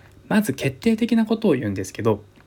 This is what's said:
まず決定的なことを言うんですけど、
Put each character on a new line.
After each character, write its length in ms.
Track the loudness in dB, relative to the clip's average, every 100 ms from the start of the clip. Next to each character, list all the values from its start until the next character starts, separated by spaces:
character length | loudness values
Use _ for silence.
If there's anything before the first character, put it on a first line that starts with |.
| -20 -20 -2
ま 140 | 0
ず 100 | 0
決 240 | -2 -4 -2
定 180 | 0 2
的 200 | 2 2
な 80 |
こ 120 | 2 0
と 140 | 2
を 20 |
言 140 | 0 0
う 20 |
ん 40 |
で 100 | -4
す 80 | -6
け 100 | -2
ど、 200 | 0 0 -4 -20